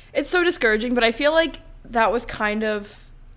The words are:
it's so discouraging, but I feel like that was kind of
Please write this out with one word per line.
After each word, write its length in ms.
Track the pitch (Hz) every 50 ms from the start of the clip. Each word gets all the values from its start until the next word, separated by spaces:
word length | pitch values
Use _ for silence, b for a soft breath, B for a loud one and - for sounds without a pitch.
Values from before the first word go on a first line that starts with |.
| B B B
it's 160 | - 294 -
so 140 | - 359 349
discouraging, 520 | 349 349 - - 226 214 214 226 247 247
but 100 | 240 226
I 80 | 226 226
feel 180 | - 277 294
like 300 | 311 320 330 302 - - - - - - -
that 260 | - 220 233 226 196
was 160 | 208 240 240
kind 380 | - - - 220 208 208 214 220
of 420 | 214 214 208 202 - - - - - - - - - -